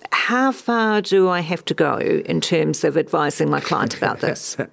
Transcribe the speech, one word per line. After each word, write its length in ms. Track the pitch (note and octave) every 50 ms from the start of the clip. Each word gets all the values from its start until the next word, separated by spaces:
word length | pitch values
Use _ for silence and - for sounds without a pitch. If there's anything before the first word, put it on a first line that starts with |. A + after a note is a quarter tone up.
| - -
How 380 | - - - - A#3+ B3+ C4 C4+
far 520 | B3 - - - A#3 A3+ A3 A3 G#3+ G#3+
do 260 | G3+ - F#3+ F#3+ F#3 F#3
I 120 | F3+ F3
have 220 | E3 D#3+ F3 E3+ -
to 80 | - C#3+
go 240 | - D#3+ C#3 - -
in 420 | - - D#3 D3+ - - E3 D#3+
terms 440 | - - F3+ D#3+ D3+ D3+ D#3 - -
of 120 | D3+ C#3
advising 540 | E3 D3+ - - D#3 D3 D3 C#3+ - D#3 D3
my 100 | D3 C#3+
client 340 | - - E3 - A2+ A2+ -
about 260 | - G2 G2+ G#2+ -
this? 360 | - - - - - - - - B2 -